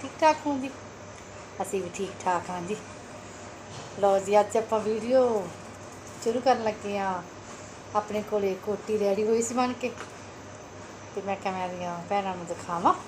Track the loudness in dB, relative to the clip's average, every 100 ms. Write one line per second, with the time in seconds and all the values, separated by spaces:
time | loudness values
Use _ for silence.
0 | -8 4 6 6 2 0 -2 -8 -12 -14
1 | -14 -14 -14 -14 -10 -6 -2 -2 -2 -4
2 | -4 -2 0 2 0 -4 -4 -4 -6 -14
3 | -14 -14 -14 -14 -14 -14 -12 -12 -10 2
4 | 6 6 6 6 6 2 2 2 2 0
5 | 4 6 6 4 0 -8 -12 -14 -14 -14
6 | -14 -4 0 4 6 6 4 -2 -2 0
7 | 0 -2 -6 -12 -14 -14 -14 -14 -2 0
8 | 0 -2 0 2 2 0 -2 -2 0 2
9 | 4 4 4 4 2 2 2 0 -4 -6
10 | -10 -12 -14 -14 -14 -14 -14 -14 -14 -14
11 | -10 -6 -4 -2 -2 -2 -4 -4 -4 -4
12 | 0 0 0 -2 -6 -6 -4 2 4 2